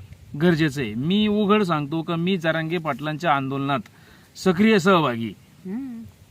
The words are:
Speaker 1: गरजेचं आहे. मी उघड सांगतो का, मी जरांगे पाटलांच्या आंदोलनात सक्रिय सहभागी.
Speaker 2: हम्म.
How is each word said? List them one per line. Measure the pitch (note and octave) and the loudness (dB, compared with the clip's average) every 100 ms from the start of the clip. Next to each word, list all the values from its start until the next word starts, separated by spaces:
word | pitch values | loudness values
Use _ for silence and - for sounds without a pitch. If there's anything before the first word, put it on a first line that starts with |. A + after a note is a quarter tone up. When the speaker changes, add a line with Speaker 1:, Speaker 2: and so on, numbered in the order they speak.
| - - - D3 | -6 -18 -16 0
Speaker 1:
गरजेचं | F3 D#3 D#3 C3+ | 2 4 2 0
आहे. | A2 | -4
मी | A2 D3+ G3+ G#3+ | -4 0 2 2
उघड | G#3 G3+ G#3+ | 2 4 2
सांगतो | F#3 D#3 C#3+ E3 | 2 0 -2 -4
का, | D#3 E3 | -4 -2
मी | F3 F#3+ | -2 0
जरांगे | D#3+ D#3+ D#3+ F3 | 0 -2 -2 -4
पाटलांच्या | D#3 B2+ D3+ D3+ E3+ C#3 | -4 -4 -6 -4 0 0
आंदोलनात | C3+ C#3 C#3 C3+ - - - - - - | 0 -4 -2 -2 -4 -16 -20 -20 -20 -4
सक्रिय | F#3 F3 A3 G#3+ | 0 4 4 4
सहभागी. | E3+ F3+ C#3+ A#2 A2+ F2 - - F#3 | 4 4 2 -2 -6 -8 -18 -18 -12
Speaker 2:
हम्म. | A3 C4+ A3+ A3+ - - | -10 -10 -12 -16 -20 -20